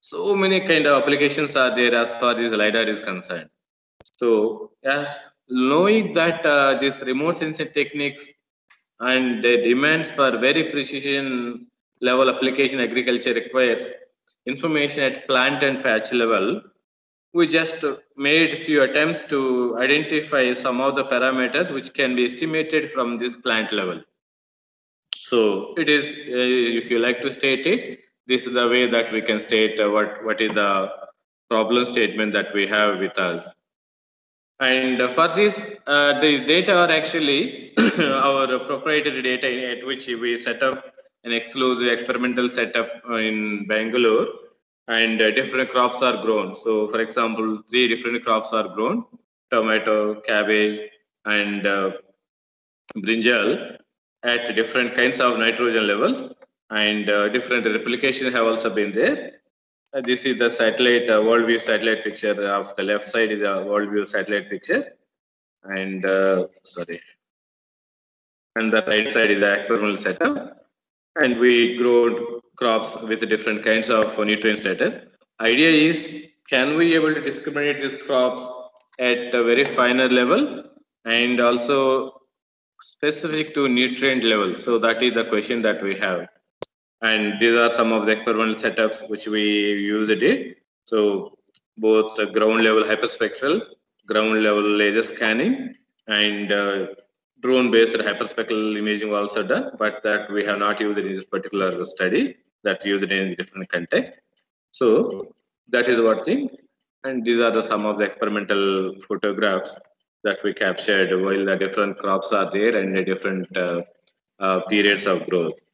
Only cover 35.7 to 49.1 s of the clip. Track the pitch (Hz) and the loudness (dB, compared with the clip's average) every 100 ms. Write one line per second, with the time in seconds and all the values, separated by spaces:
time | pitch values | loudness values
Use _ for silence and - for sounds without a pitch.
35.7 | - - 143 143 143 151 143 127 165 185 | -12 0 2 4 4 2 2 2 2 4
36.7 | 180 175 156 - 165 147 139 233 - - | 2 4 2 0 -2 0 0 -2 -8 -8
37.7 | - 220 - 151 135 135 139 131 127 - | 0 0 2 0 2 2 2 0 -2 -4
38.7 | 139 143 151 147 131 127 127 135 123 127 | -6 0 0 0 -4 -4 -2 -2 -4 -6
39.7 | 120 127 131 - 117 120 117 120 117 131 | -8 -8 -10 -6 -6 -2 -4 -4 -2 -2
40.7 | 131 - - - _ 120 117 117 135 127 | -2 -12 -20 -20 _ -4 -4 -4 -2 0
41.7 | 123 123 117 120 123 123 123 123 123 113 | 2 0 0 -2 -2 -2 0 -2 -2 -2
42.7 | 120 117 - 120 113 110 107 107 104 98 | -2 -4 -8 -6 -4 -2 -2 -4 -6 -2
43.7 | 107 110 123 117 107 214 - - _ _ | -2 0 2 4 4 0 -6 -20 _ _
44.7 | _ - 113 113 110 110 107 131 131 127 | _ -4 0 0 2 2 2 -2 -2 -2
45.7 | 127 123 - 127 110 110 107 95 95 113 | 2 0 2 0 0 0 0 -2 -6 -2
46.7 | 110 107 110 113 123 113 110 110 107 - | 0 0 -2 -4 -2 -2 -2 -4 -4 -2
47.7 | 123 123 113 120 117 120 110 107 113 101 | 2 2 0 -2 -4 0 -2 0 -4 -4
48.7 | 98 117 226 - | -2 -2 -2 -6